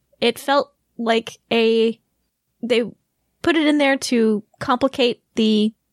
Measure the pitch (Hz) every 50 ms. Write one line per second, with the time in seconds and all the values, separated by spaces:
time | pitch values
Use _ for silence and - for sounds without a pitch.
0 | _ _ _ - - 233 233 - - - 277 285 - - _ _ _ _ _ -
1 | 233 226 226 226 226 - - - _ - 233 233 226 226 226 226 220 226 226 -
2 | _ _ _ _ _ _ _ _ _ _ _ _ - 226 247 226 240 190 - _
3 | _ _ _ _ _ _ _ _ - 330 330 330 302 302 294 294 285 269 269 269
4 | - - 254 233 226 220 214 208 - _ _ - - - 247 247 269 262 - -
5 | 240 247 - - _ _ _ - 220 214 214 214 214 220 - _ _ _